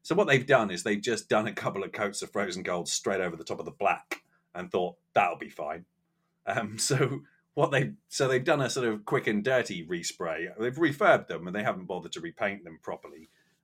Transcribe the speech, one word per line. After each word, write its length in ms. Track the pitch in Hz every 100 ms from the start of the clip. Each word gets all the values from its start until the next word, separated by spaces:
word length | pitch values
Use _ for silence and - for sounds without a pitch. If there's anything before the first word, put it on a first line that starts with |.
so 140 | - 185
what 100 | 180
they've 200 | 139 120
done 260 | 135 104
is 100 | 90
they've 180 | 113 104
just 300 | 113 107 -
done 160 | 110 110
a 80 |
couple 300 | 92 120 98
of 80 | 95
coats 320 | - 104 101
of 80 | -
frozen 320 | 104 98 87
gold 240 | 95 90 80
straight 320 | - - 98
over 140 | 92 82
the 80 |
top 160 | - 101
of 60 | -
the 60 |
black 520 | - 98 82 - - _ _ _ 87
and 160 | 90
thought, 260 | 95 90 87 _
"That'll 240 | 113 95 80
be 120 | -
fine." 360 | - 76 82 87 _ _ _ _ _ -
Um, 320 | 107 107 110
<laughs> 0 |
so 420 | - 131 131 135 - _ _
what 160 | - 151
they, 240 | 139 117 - _
so 180 | - 131
they've 160 | 131
done 180 | 131 147
a 100 | 127
sort 160 | 135 120
of 180 | 107 -
quick 220 | 139 120
and 160 | 107
dirty 420 | 110 127 110 92 80
respray. 600 | 87 85 - 87 80 87 104
They've 180 | 120 131
refurbed 520 | 165 143 202 131 -
them 180 | 85 87
and 100 | 98
they 60 |
haven't 240 | 117 95 90
bothered 280 | 90 82
to 80 | 90
repaint 420 | 82 - 104 98
them 160 | 85 80
properly, 480 | - 85 76 71 80 _ _ _